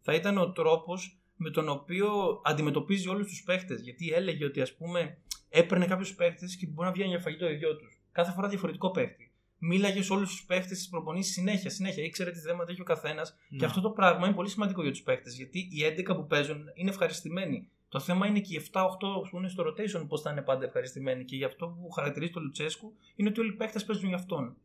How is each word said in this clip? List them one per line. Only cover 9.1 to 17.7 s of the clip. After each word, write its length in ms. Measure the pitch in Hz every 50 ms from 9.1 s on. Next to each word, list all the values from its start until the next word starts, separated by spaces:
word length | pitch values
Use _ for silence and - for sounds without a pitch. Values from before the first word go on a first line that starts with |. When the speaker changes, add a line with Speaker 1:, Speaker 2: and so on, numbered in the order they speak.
| - _ - _ _ _ _ _ _ _
Speaker 1:
Μίλαγε 440 | - 165 175 190 196 202 190 202 190
σε 100 | 185 196
όλους 180 | 202 202 180
τους 140 | - - -
παίχτες 340 | - 180 185 180 185 196 185
της 100 | - -
προπονήσεις 440 | 175 165 151 156 160 185 190 - -
συνέχεια, 380 | 185 180 185 180 190 - 135
συνέχεια. 340 | - - 185 190 180 147 151
Ήξερε 260 | 170 - - 185 175
τι 80 | 170 170
θέματα 300 | 156 156 175 175 170 165 180
έχει 80 | 180
ο 40 | 180
καθένας. 520 | 170 165 156 - 147 151 151 160 165 - _ _ _
Speaker 2:
Ναι. 100 | 139 135
Speaker 1:
Και 60 | 143
αυτό 160 | 151 - 190
το 100 | 185 214
πράγμα 360 | 208 - 190 180 170 175 175
είναι 80 | 196 202
πολύ 140 | 202 208 208
σημαντικό 340 | 190 208 214 202 190 180 160
για 80 | 139
τους 120 | 135 - -
παίχτες, 320 | - 127 123 - 123 120
γιατί 320 | 127 131 131 - 175 190 185 151
οι 120 | 147 151
έντεκα 320 | 156 156 175 180 - 185
που 100 | 156 147
παίζουν 380 | - 160 147 143 143 151 147 - - -
είναι 160 | - 175 196
ευχαριστημένοι. 800 | - - 175 160 160 - - 156 160 185 190 165 135 113 - -